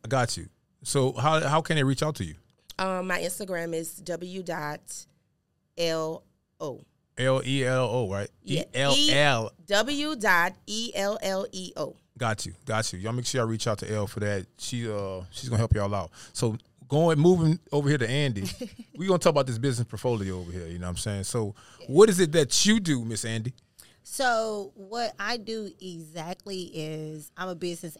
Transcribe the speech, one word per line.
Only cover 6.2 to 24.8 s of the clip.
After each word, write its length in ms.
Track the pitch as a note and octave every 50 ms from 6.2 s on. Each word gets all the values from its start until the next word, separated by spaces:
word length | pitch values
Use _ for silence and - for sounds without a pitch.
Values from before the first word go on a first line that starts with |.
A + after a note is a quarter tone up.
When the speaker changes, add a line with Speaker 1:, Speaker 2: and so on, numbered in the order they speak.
| - _ _ _ _ _ _ -
Speaker 2:
O. 220 | - D3 B2 - - _ _ _ _ _ -
Speaker 1:
L 240 | - B2+ C3 C3 C3 -
E 180 | C3 C3+ C#3 C3
L 220 | B2 B2+ C3 B2+ A2+
O, 200 | A2+ B2+ A#2 F#2
right? 180 | G2 G2 G#2 - _ _ -
Speaker 2:
Yeah. 200 | - C#3 D3+ -
Speaker 1:
E 20 | - -
L 220 | B2+ C#3 C#3 C3+ C#3 D4 D4+
L. 400 | - C#3 D3 C#3+ C3 A2+ A2+ G2+ - - E3
Speaker 2:
W 480 | - G3 G3+ A3+ C4 D4 C#4+ D4 D4+ D#4
dot 380 | A#3 G3+ G#3 F#3 E3+ E3+ F3+ F#3+ - -
E 240 | - G#3 A3 A3+ A#3+ -
L 220 | - G3 G3+ G#3+ -
L 240 | - G3 F#3+ F#3+ G3 -
E 200 | - F#3 F#3 F3+ -
O. 180 | - D3+ C3+ - _ _ _ -
Speaker 1:
Got 280 | - A#2+ A2+ G#2+ - -
you. 80 | - E2+ - -
Got 260 | - A2 A2 A2 - -
you. 60 | F2+
Y'all 140 | G2 A2 A#2
make 120 | B2 A#2+
sure 160 | - - B2+
y'all 60 | A#2
reach 200 | A2+ A2+ A2 -
out 100 | A#2+ G#2+ -
to 120 | - -
Elle 160 | G#2+ G#2+ G2+
for 120 | G2 - G#2
that. 240 | G#2 G#2 G2+ G2 F#2 - _
She, 340 | - - - B2+ A#2+ A#2 A2+
uh, 300 | G#2+ G2+ G2 F#2+ F#2+ F#2 F#2 F#2
she's 180 | - - - B2+
gonna 100 | A#2 G#2
help 140 | A2+ - -
y'all 180 | G#2+ G2+ G2+ G2+
out. 160 | G2 F2 - - - - - -
So 240 | - B2+ A2+ G#2+ - _ _ _ - -
going, 320 | - - D#3 E3 E3+ D#3+ C#3+
moving 400 | D#3 F3 F#3 F3 D#3+ D#3 D#3+ - - -
over 180 | - D3 C#3+ C#3
here 80 | D3+ D3
to 100 | A#2+ A2
Andy, 340 | B2+ D3 D3 C3+ A2+ G2+ F#2+ - - - B3 G3+
Speaker 2:
<laughs> 240 | - - A3+ _ -
Speaker 1:
we 80 | - F3
gonna 120 | G3 F#3 E3+
talk 120 | - F3+
about 140 | D3+ D3 C#3
this 100 | C3 A#2+ A2
business 280 | B2 C#3 B2 A2+ A#2+
portfolio 520 | - - G2+ - B2+ A#2+ G#2+ G2 F#2+ F#2 F#2
over 120 | F2+ F2
here. 160 | F2+ F#2 E2+
You 120 | E2 E2+ F2
know 80 | F2+
what 40 | F2+
I'm 60 | F2
saying? 260 | F2 - A2 G2+ G2 F#2+
So 280 | - - A#2+ A2 G2+ G2 - - - - -
Speaker 3:
Yeah. 60 | -
Speaker 1:
what 220 | - C3 E3 A3 A3
is 100 | F#3+ F3+
it 120 | F#3 D#3 D3+
that 320 | E3 D3 A#2+ - - -
you 140 | G3+ G#3+ A3+
do, 240 | F#3+ E3 C#3+ B2 A2+
Miss 180 | A#2 A2+ G#2 -
Andy? 280 | A#2 A2+ A2+ A2 B2+ - _ _ _ _ - - - _ _ -
Speaker 3:
So 680 | - - - C4+ B3 A#3 A3 A3 A3 G#3+ G#3 G3 G3 -
what 380 | -